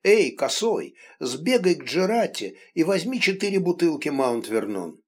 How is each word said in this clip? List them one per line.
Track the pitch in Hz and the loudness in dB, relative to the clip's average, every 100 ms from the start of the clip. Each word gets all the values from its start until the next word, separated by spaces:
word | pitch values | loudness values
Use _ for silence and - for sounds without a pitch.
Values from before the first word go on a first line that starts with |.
Эй, | 190 214 143 | 6 4 4
Косой, | - 135 - 226 165 - _ - - | 0 -2 0 -2 -2 -6 _ -20 -8
сбегай | 123 131 170 247 185 | -8 -4 0 2 2
к | 160 | 0
Джерате | - 160 185 233 202 - 107 - - | -2 -2 2 2 0 -4 -10 -12 -8
и | - | -2
возьми | 160 190 190 247 | 2 2 0 0
четыре | 196 190 202 190 | 0 0 0 0
бутылки | 175 175 170 147 156 | 0 2 2 0 -2
Маунт | 139 131 117 101 | 0 0 0 -2
Вернон. | 110 101 98 85 80 | -2 -2 -6 -8 -12